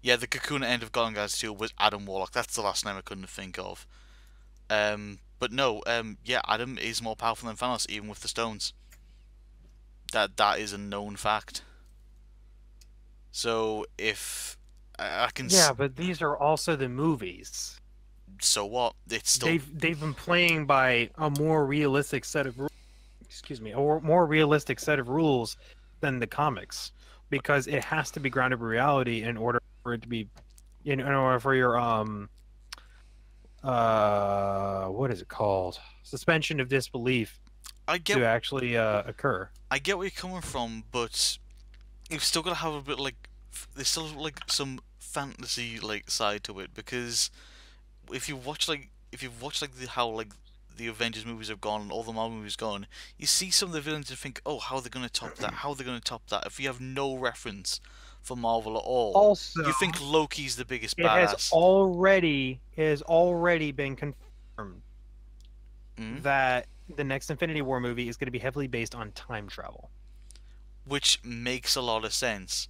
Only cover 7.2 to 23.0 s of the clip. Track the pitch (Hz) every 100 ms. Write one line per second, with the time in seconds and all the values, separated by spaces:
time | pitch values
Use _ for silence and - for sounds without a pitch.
7.2 | 117 110 117 104 123 120 - 107 104 101
8.2 | - - 117 104 - - - - - -
9.2 | - - - - - - - - - 113
10.2 | 101 98 104 82 107 101 101 101 104 101
11.2 | 107 107 - - - - - - - -
12.2 | - - - - - - - - - -
13.2 | - - 120 113 110 107 - - 110 101
14.2 | - - - - - - - - 95 87
15.2 | 117 - 135 185 156 123 139 131 180 160
16.2 | 156 147 143 156 - 151 131 123 160 139
17.2 | 92 87 - - - - - - - -
18.2 | - - - - 101 123 120 - - 110
19.2 | - 123 160 165 139 151 165 160 156 135
20.2 | - 175 175 160 143 139 127 120 117 -
21.2 | 156 143 156 160 139 147 143 135 143 139
22.2 | - 151 135 120 131 - - -